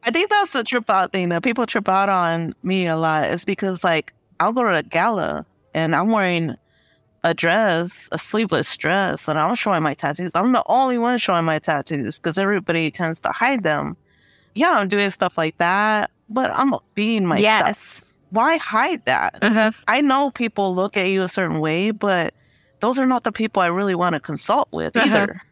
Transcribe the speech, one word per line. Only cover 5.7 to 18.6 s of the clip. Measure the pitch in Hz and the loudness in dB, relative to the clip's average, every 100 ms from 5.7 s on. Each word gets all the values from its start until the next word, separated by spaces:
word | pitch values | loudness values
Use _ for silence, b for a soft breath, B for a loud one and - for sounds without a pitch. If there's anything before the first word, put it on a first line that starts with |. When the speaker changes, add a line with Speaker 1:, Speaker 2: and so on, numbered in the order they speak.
Speaker 1:
and | 156 160 156 | -4 0 0
I'm | 196 | 2
wearing | 220 190 170 165 - _ _ _ _ _ _ | 2 2 0 -2 -6 _ _ _ _ _ _
a | 165 | -2
dress, | 170 170 185 214 165 175 - - | 0 2 2 2 0 -2 -8 -10
a | 160 | -10
sleeveless | - 214 214 151 - - | -4 -2 0 0 -2 -4
dress, | 151 190 190 139 - | -2 0 0 -4 -4
and | 156 | 0
I'm | 156 | 0
showing | 233 - 180 | 0 0 0
my | 156 | 0
tattoos. | 135 147 147 180 | -2 -4 -4 -4
I'm | 165 220 | 0 2
the | 247 - | 2 2
only | 240 269 247 | 2 2 2
one | 233 247 | 0 0
showing | - 175 165 | 0 0 2
my | 156 | 0
tattoos | - 147 139 151 113 151 | 0 -2 -2 -4 -4 -4
'cause | 170 165 | -4 -2
everybody | 196 202 - 165 160 | 0 0 0 0 -2
tends | - 170 165 | -2 -4 -2
to | - | -4
hide | - 240 269 | 0 0 0
them. | 180 147 147 175 _ b b b b | 0 -2 -4 -8 _ b b b b
Yeah, | 202 330 | 0 2
I'm | 294 196 | 2 0
doing | 202 202 | 0 -2
stuff | - 180 - | 0 -2 0
like | 160 - | -4 0
that, | 175 190 214 214 - _ _ | 0 2 2 0 -2 _ _
but | 220 262 | -2 -2
I'm | - 269 196 _ | 0 0 0 _
being | - 220 226 | -4 0 2
myself. | 185 160 | 2 2
Speaker 2:
Yes. | 214 220 185 208 - - _ _ _ | 4 4 2 -2 -10 -18 _ _ _
Speaker 1:
Why | 202 262 | 0 2
hide | 330 | 0